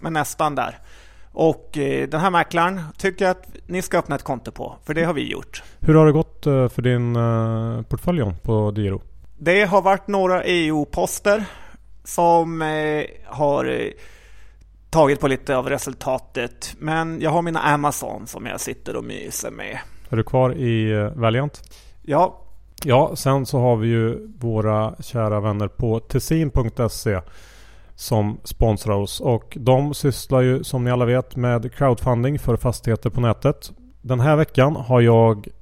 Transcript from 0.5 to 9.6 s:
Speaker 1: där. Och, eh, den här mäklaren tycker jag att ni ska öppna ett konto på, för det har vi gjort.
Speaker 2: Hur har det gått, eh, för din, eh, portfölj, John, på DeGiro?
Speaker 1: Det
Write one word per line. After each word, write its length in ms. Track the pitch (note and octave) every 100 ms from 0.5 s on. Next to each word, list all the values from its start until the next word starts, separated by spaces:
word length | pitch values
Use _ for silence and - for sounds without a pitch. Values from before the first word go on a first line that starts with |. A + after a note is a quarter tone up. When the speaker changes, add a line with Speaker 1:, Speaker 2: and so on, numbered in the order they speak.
Speaker 1:
där. 240 | C3+ - - - - - - -
Och, 460 | - D#3+ - - D3+
eh, 300 | C#3 C3+ C3+
den 120 | D3+
här 100 | F#3+
mäklaren 500 | F3 D#3 E3+ F3 F#3+ D#3 -
tycker 260 | G3 F3+
jag 60 | F#3
att 160 | F#3 - - -
ni 160 | F3+
ska 160 | - -
öppna 180 | - C#3+
ett 60 |
konto 300 | - B2 -
på, 240 | - C#3 -
för 100 | -
det 100 | D#3
har 80 | E3
vi 180 | D3 A#2+
gjort. 320 | - - - - -
Speaker 2:
Hur 140 | -
har 120 | D#3 D#3
det 60 |
gått, 340 | D3+ - - D3
eh, 220 | C3+ B2
för 140 | -
din, 340 | B2 B2 A#2+ A#2
eh, 680 | A#2 A2+ A2+ A2+ A2+ A#2
portfölj, 360 | A2+ A#2 - F3
John, 160 | G#2 F2
på 280 | - A2 G#2
DeGiro? 320 | G#2 G2 G2 - - - -
Speaker 1:
Det 260 | D#3 F#3+